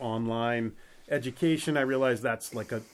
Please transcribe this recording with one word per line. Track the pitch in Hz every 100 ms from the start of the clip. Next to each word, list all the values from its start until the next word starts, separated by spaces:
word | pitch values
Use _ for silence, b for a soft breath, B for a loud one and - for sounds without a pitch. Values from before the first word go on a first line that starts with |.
online | 120 113 113 117 117 120 113 - b b b
education. | 143 123 123 170 156 160 147
I |
realize | 131 131 131 117
that's, | 120 113 -
like, | 120 107
a, | 113 110